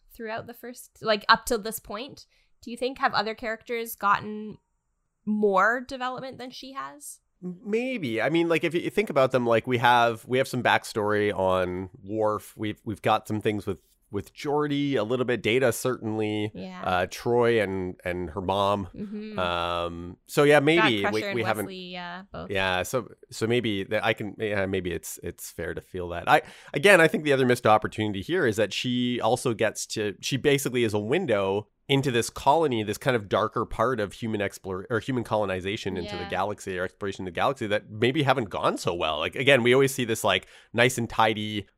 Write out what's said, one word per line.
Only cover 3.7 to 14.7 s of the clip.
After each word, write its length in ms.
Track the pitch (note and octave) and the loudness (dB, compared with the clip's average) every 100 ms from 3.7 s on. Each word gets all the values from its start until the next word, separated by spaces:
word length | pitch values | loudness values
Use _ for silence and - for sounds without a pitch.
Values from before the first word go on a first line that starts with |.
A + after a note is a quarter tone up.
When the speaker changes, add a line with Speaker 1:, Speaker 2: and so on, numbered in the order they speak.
| A#3 A3+ - | -8 -8 -2
Speaker 1:
gotten 600 | G3+ G3+ G#3+ G#3+ G#3+ - _ _ _ _ _ _ | 2 2 0 -10 -12 -14 _ _ _ _ _ _
more 560 | G#3+ G#3+ G#3 F#3+ G#3 B3 | -4 2 4 6 4 2
development 580 | B3+ C4 B3+ B3+ C4 B3+ | -4 -8 -6 -6 -10 -12
than 120 | B3 | -14
she 220 | B3 C4 | -14 -14
has? 460 | C4+ C#4 D4 - - _ _ | -12 -14 -14 -18 -20 _ _
Speaker 2:
M-, 160 | F3+ F3 | -12 -10
maybe. 580 | G3+ A3 C4 B3 C3+ A2 | -4 -2 -2 -4 -2 -2
I 80 | B2+ | 2
mean, 180 | E3 E3+ | 2 2
like, 160 | D#3+ | 2
if 100 | E3 | 0
you 140 | E3 D3 | -2 -2
think 200 | - G#3+ | -2 0
about 220 | C#3 C3 | 2 2
them, 140 | C3 A#2+ | 2 4
like, 200 | A2+ B2+ | 2 2
we 120 | A#2+ | 4
have, 460 | B2 A#2+ A#2+ A2+ - | 6 6 4 0 -2
we 120 | B2+ | 0
have 100 | C3+ | 0
some 140 | B2+ | 0
backstory 720 | A2 A2 - A#2 G#2 G#2 G#2 F#2 | 2 2 0 -2 0 2 0 2
on 540 | F#2 F#2 F2+ F2+ F#2+ - | 2 2 0 -4 -8 -12
Worf. 520 | F#2+ G#2+ G#2+ G#2 - - | -8 -2 0 0 -6 -8
We've, 240 | G#2+ G#2 | -8 -6
we've 180 | A#2 G2 | -8 -2
got 240 | A#2+ G#2+ - | 2 0 0
some 120 | G#2+ | -2
things 260 | A2 G#2 G2 | 0 -2 -4
with, 120 | F2+ _ _ _ | -8 _ _ _
with 220 | G2+ - | -8 -8
Geordi, 600 | - D3+ D3 D3 | -8 -2 0 0